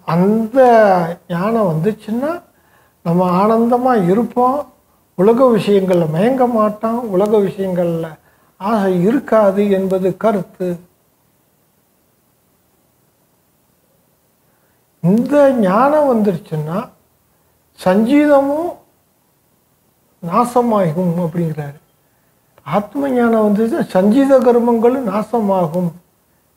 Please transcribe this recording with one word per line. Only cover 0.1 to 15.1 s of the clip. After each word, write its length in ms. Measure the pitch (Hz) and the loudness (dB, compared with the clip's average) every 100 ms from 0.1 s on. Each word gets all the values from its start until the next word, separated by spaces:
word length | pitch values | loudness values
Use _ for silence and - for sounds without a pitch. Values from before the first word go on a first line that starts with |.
| 165 190 220 220 262 247 226 208 185 165 175 - | 0 2 2 0 2 4 6 4 2 -2 -8 -8
ஞானம் 420 | 170 202 233 196 | -6 -2 -2 -2
வந்துச்சுன்னா 600 | 156 196 214 - 226 285 349 - _ _ _ _ _ | -2 -2 -4 -6 -6 -4 -6 -12 _ _ _ _ _
நம்ம 240 | 170 175 185 175 | -2 0 0 2
ஆனந்தமா 580 | 208 226 233 247 254 240 | 2 2 2 0 2 0
இருப்போம், 560 | 175 202 226 247 247 285 285 _ _ _ _ - | 2 0 -2 -2 -2 -2 -6 _ _ _ _ -2
உலக 300 | 196 233 262 | 2 4 4
விஷயங்கள்ல 580 | 220 202 202 185 180 156 | 2 2 0 2 0 0
மயங்க 360 | 160 226 262 247 | 0 0 0 0
மாட்டோம், 520 | 226 214 214 226 233 240 | 0 -2 -2 -6 -6 -4
உலக 220 | 185 208 214 | -2 0 2
விஷயங்கள்ல 680 | 190 - 190 180 170 165 165 156 _ _ _ - | 0 -2 -4 -2 -2 -4 -8 -14 _ _ _ -10
ஆசை 300 | 190 226 196 185 | -4 -2 0 0
இருக்காது 600 | 185 269 - 220 202 190 208 | 0 0 0 2 2 2 0
என்பது 380 | 190 190 190 185 - | 0 -2 -2 -2 -2
கருத்து. 520 | 214 208 - - 180 170 - _ _ _ _ _ _ _ _ _ _ _ _ _ _ _ _ _ _ _ _ _ _ _ _ _ _ _ _ _ _ _ _ _ _ _ _ _ _ _ _ _ | -2 -2 -6 -8 -8 -8 -14 _ _ _ _ _ _ _ _ _ _ _ _ _ _ _ _ _ _ _ _ _ _ _ _ _ _ _ _ _ _ _ _ _ _ _ _ _ _ _ _ _
இந்த 320 | 170 | 0